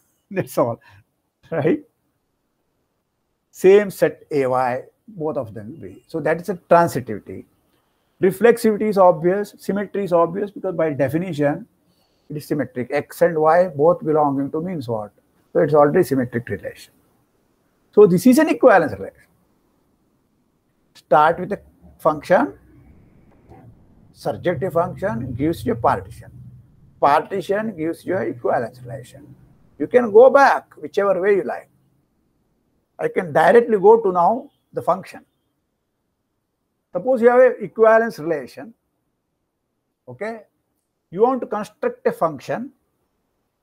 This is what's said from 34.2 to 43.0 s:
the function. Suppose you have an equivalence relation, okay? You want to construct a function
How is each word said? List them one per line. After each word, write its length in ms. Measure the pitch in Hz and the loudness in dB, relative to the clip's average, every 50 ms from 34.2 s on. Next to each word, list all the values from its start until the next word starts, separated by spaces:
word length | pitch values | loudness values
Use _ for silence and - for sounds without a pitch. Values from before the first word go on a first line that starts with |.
| 170 180 - - - - _ _ _ _ - | 0 0 0 -2 -6 -12 _ _ _ _ -14
the 80 | 151 | -6
function. 440 | - - 175 196 160 - - - - _ _ _ _ _ _ _ _ _ _ _ _ _ _ _ _ _ _ _ _ _ _ _ _ _ _ _ _ _ _ _ _ _ - | -4 -4 -4 -4 -6 -12 -20 -20 -20 _ _ _ _ _ _ _ _ _ _ _ _ _ _ _ _ _ _ _ _ _ _ _ _ _ _ _ _ _ _ _ _ _ -12
Suppose 280 | 180 180 247 262 226 | -6 -4 -2 -2 2
you 80 | 233 240 | 2 4
have 120 | 240 254 | 4 6
an 160 | 254 247 220 - | 4 4 2 -2
equivalence 580 | 214 160 - 226 220 220 220 226 226 226 - - | -8 -10 -2 2 4 4 4 4 2 -2 -6 -8
relation, 540 | 147 165 160 143 127 117 - - - 226 - _ _ _ _ _ _ _ _ _ _ _ _ _ _ _ _ _ _ _ _ _ _ _ _ _ _ - | -6 -6 -6 -6 -8 -12 -16 -20 -20 -20 -20 _ _ _ _ _ _ _ _ _ _ _ _ _ _ _ _ _ _ _ _ _ _ _ _ _ _ -20
okay? 340 | 127 123 202 220 226 220 202 _ _ _ _ _ _ _ _ _ _ _ _ _ | -14 -12 -10 -10 -10 -12 -16 _ _ _ _ _ _ _ _ _ _ _ _ _
You 120 | 156 185 226 | -2 0 2
want 180 | 254 269 247 - | 2 2 -2 -6
to 40 | |
construct 600 | - 214 208 208 - - _ - 240 240 - - | -8 -8 -8 -8 -10 -10 _ -8 -8 -8 -6 -6
a 60 | 233 - | -6 -4
function 600 | - 175 160 151 123 - - 143 202 247 285 - _ _ _ _ _ | -2 -4 -4 -4 -8 -10 -8 -8 -8 -8 -12 -16 _ _ _ _ _